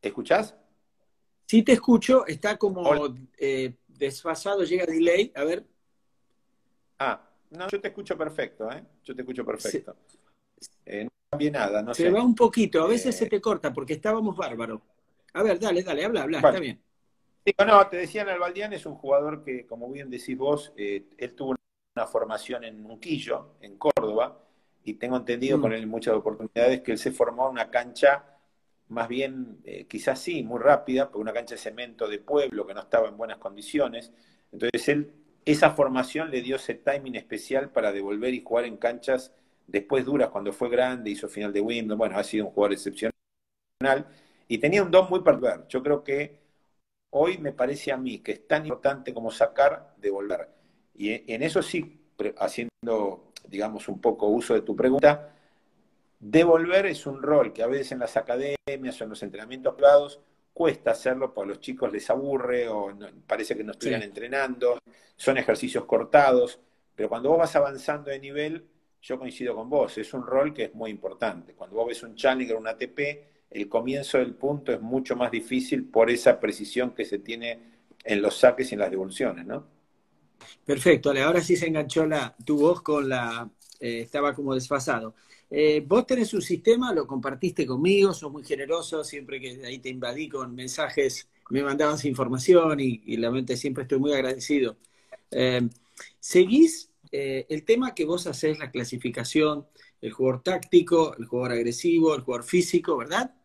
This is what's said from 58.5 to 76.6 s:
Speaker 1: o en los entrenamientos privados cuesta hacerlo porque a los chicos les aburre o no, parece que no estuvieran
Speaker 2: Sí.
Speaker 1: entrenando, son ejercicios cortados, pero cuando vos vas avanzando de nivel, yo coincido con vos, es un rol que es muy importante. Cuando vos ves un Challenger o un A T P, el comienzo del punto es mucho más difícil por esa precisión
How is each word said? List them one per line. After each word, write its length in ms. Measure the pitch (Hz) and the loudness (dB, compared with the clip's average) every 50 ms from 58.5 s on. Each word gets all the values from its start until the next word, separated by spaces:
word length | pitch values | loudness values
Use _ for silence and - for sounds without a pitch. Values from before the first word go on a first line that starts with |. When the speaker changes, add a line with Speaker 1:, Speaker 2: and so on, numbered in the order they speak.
| 143 - _ - 139 135 131 127 120 - | -6 -6 _ -8 -10 -8 -8 -10 -8 -8
Speaker 1:
o 40 | 117 | -10
en 60 | 110 | -12
los 120 | 107 - - | -10 -10 -12
entrenamientos 520 | 101 95 101 110 113 131 131 131 139 123 | -12 -12 -12 -14 -14 -14 -4 -4 -4 -2
privados 460 | - 143 139 143 143 147 143 - - _ _ _ _ _ _ _ | 6 8 10 10 10 6 4 -10 -18 _ _ _ _ _ _ _
cuesta 380 | - 170 160 139 - - - | 0 0 0 0 2 0 -2
hacerlo 420 | 113 - - 127 127 131 135 131 - | -2 0 0 -2 0 0 -2 -4 -4
porque 180 | - 101 98 | -6 -8 -8
a 40 | 101 | -8
los 60 | - | -10
chicos 300 | - - 131 131 131 113 | -10 -12 -6 -4 -4 -4
les 200 | 101 104 - - | -4 -6 -2 -2
aburre 580 | 120 131 139 139 139 131 123 123 123 123 120 117 | -2 -2 0 -2 -2 -2 -2 -2 -2 -2 -2 -2
o 240 | 110 104 101 98 101 | -4 -4 -6 -6 -10
no, 160 | 101 104 95 - - _ | -14 -18 -20 -20 -20 _
parece 300 | _ 104 107 110 - - | _ -4 -4 -4 -6 -6
que 80 | 107 107 | -6 -6
no 80 | 107 104 | -10 -10
estuvieran 300 | - 120 117 123 110 104 | -8 -4 -4 -4 -4 -4
Speaker 2:
Sí. 60 | 101 | -8
Speaker 1:
entrenando, 720 | 101 - 113 120 131 139 135 131 127 123 123 120 123 123 _ - _ _ _ _ _ | -12 -12 -10 -6 -4 -4 -4 -4 -4 0 0 0 0 0 _ -20 _ _ _ _ _
son 220 | _ - - 135 131 | _ 0 2 2 2
ejercicios 480 | 117 - 110 101 - 120 - 123 - | 2 2 0 0 0 -4 -4 -4 -2
cortados, 720 | - - 113 117 - - 147 143 135 127 123 120 123 - - _ _ _ _ _ _ _ | 0 0 0 0 4 6 6 6 8 6 4 2 2 -4 -14 _ _ _ _ _ _ _
pero 140 | - 104 107 | -6 -6 -6
cuando 220 | 117 117 123 139 | -4 -4 0 2
vos 80 | 160 170 | 4 4
vas 180 | 170 156 - | 4 2 2
avanzando 540 | 151 143 139 135 131 - - 151 147 147 143 | 2 2 2 -2 -6 -6 -6 -6 -6 -6 -10
de 80 | 139 135 | -8 -6
nivel, 480 | 139 139 139 147 147 156 160 165 - _ _ _ _ _ _ _ | -6 -6 -4 -4 -4 -4 -6 -8 -12 _ _ _ _ _ _ _
yo 180 | - - 127 131 | -10 -8 -8 -8
coincido 360 | 131 123 - - 123 120 113 | -8 -12 -10 -6 -6 -4 -4
con 160 | 107 113 123 | -6 -6 0
vos, 260 | 147 143 127 - - | 2 2 2 2 -2
es 160 | 110 110 - - | -10 -10 -8 -8
un 140 | 131 123 | -10 -6
rol 260 | 117 123 135 143 151 147 | 0 2 2 2 2 0
que 120 | 143 113 | -4 -6
es 100 | - - | -6 -6
muy 160 | 113 113 110 | -10 -10 -10
importante. 640 | 107 101 - 95 - - 120 110 92 87 85 - - | -10 -8 -10 -10 -6 -4 -4 -4 -4 -6 -14 -20 -20
Cuando 220 | _ 92 90 98 | _ -18 -8 -4
vos 120 | 110 117 120 | -4 -4 -4
ves 140 | 117 - - | -4 -10 -12
un 120 | 113 107 | -18 -12
Challenger 420 | - - 135 131 131 127 113 113 | 0 2 2 2 2 -2 -4 -4
o 20 | 113 | -4
un 100 | 110 113 | -4 -6
A 80 | 113 | -6
T 120 | - 127 123 | -6 -8 -10
P, 400 | - - 143 143 147 147 - _ _ _ _ _ | -6 -6 -6 -6 -6 -10 -16 _ _ _ _ _
el 180 | - 104 101 101 | -8 -8 -8 -2
comienzo 500 | - 120 117 127 135 143 135 - - 135 | -2 -2 -2 -2 -4 -4 -6 0 0 0
del 160 | 123 120 - | 0 0 -4
punto 380 | - - 139 147 143 139 - 120 | -6 -4 -4 -4 -4 -2 -4 -4
es 80 | 110 | -4
mucho 360 | 110 113 123 135 131 - 127 | -4 -4 -4 -4 -2 -2 -2
más 140 | 123 123 117 | -2 -2 -2
difícil 540 | 117 113 110 - 127 127 127 - 151 135 - | -2 -4 -4 -2 -4 -4 -2 -2 -4 -4 -4
por 260 | - - 110 113 117 | 0 4 4 6 6
esa 280 | 120 120 - 131 117 - | 4 4 6 6 6 6
precisión 520 | - 104 101 - | 2 -4 -4 -4